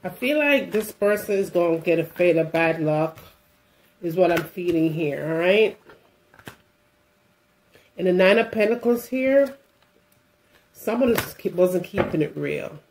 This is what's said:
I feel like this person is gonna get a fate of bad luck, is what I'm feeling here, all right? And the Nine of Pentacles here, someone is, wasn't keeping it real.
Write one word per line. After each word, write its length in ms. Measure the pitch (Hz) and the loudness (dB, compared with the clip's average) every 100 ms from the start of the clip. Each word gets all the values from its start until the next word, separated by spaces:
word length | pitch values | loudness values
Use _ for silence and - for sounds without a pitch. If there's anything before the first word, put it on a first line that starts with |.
I 60 | 180 | -12
feel 280 | 180 247 302 | -6 -2 0
like 320 | 294 277 185 | 2 0 0
this 220 | 202 214 | -4 -4
person 440 | - 202 208 - 196 | -2 0 0 -2 -2
is 120 | 185 | 0
gonna 300 | 175 170 165 | 0 0 0
get 200 | 170 165 | 0 0
a 60 | |
fate 320 | 160 - 175 160 | 0 0 2 2
of 160 | 160 | 0
bad 300 | 165 165 160 | 0 0 0
luck, 360 | 156 151 160 - - _ _ _ _ _ _ _ | 0 0 -2 -6 -20 _ _ _ _ _ _ _
is 140 | 175 165 | -6 2
what 140 | 175 | 2
I'm 140 | 170 | 2
feeling 480 | 156 - 175 165 160 | -2 -6 -2 0 0
here, 340 | 156 151 139 147 | 0 -4 -4 -4
all 120 | 160 | -2
right? 400 | 175 202 214 - - - _ _ _ - - - _ _ _ _ _ _ _ _ _ _ _ _ _ - | 2 4 2 0 -20 -20 _ _ _ -20 -20 -20 _ _ _ _ _ _ _ _ _ _ _ _ _ -4
And 80 | 185 | 0
the 60 | |
Nine 260 | 180 185 220 | 4 4 4
of 140 | 220 | 2
Pentacles 540 | 220 214 240 240 240 - | 0 0 0 0 -2 -2
here, 500 | 262 262 277 277 - _ _ _ _ _ _ _ _ _ _ _ | -2 2 4 2 -4 _ _ _ _ _ _ _ _ _ _ _
someone 380 | - - 233 254 | -12 -6 0 2
is, 240 | 226 - - 196 | 0 -4 -8 -8
wasn't 300 | 170 180 180 | 0 2 0
keeping 400 | 170 196 180 160 | -4 -6 -4 -2
it 100 | 147 151 | -4 -4
real. 420 | 143 - - 151 _ | -6 -6 -8 -14 _